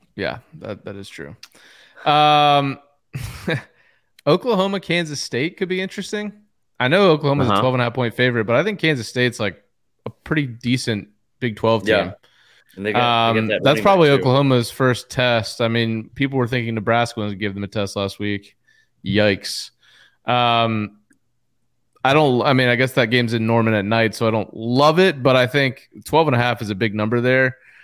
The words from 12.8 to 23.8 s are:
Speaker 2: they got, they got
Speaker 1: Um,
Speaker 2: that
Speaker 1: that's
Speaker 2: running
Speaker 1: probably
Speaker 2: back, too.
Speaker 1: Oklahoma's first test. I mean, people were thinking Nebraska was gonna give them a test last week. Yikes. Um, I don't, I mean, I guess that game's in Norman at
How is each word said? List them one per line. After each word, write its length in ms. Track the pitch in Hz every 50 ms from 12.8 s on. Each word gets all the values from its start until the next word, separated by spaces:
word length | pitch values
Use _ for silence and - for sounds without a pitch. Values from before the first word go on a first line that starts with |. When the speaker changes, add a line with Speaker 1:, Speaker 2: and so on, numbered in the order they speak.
| 98
Speaker 2:
they 60 | 107 104
got, 400 | 120 123 120 117 117 117 113 113
they 80 | 110
got 0 |
Speaker 1:
Um, 60 | 110 107
Speaker 2:
that 120 | 104 87 -
Speaker 1:
that's 40 |
Speaker 2:
running 160 | 135 151 110 202
Speaker 1:
probably 260 | 202 196 185 160 143
Speaker 2:
back, 80 | 143 131
too. 40 | 90
Speaker 1:
Oklahoma's 480 | 127 127 139 143 135 131 123 117 -
first 380 | - - 135 127 120 - - -
test. 520 | - 131 127 123 120 113 107 - - -
I 80 | 120 113
mean, 420 | 113 117 113 113 113 110 107 - -
people 220 | - 139 135 135 135
were 80 | 123 113
thinking 260 | 131 123 117 117 113
Nebraska 460 | 110 98 117 113 117 120 - - 110
was 80 | 104 104
gonna 60 | 101
give 180 | 92 107 101 95
them 100 | 101 101
a 40 | 92
test 280 | - 110 101 98 -
last 220 | 104 98 98 - -
week. 380 | 104 104 104 101 - _ _ _ _ _ _ _ _ _ _ _ -
Yikes. 680 | - 95 104 104 107 98 - - - - - - - _ _ _ _ _ _ _ _ _ _ _
Um, 720 | - 123 123 120 120 117 117 117 113 113 110 104 101 - _ _ _ _ _ _ _ _ _ _ _ _ _ _ _ _ _ _ _ _ _ -
I 80 | 131 139
don't, 280 | 156 156 139 123 120 107
I 100 | 143 131
mean, 160 | 127 127 123
I 80 | 120
guess 160 | 120 131 123 -
that 140 | 139 123
game's 280 | 110 127 123 120 110 117
in 120 | 117 110
Norman 280 | 113 113 117 113 113 110
at 100 | 104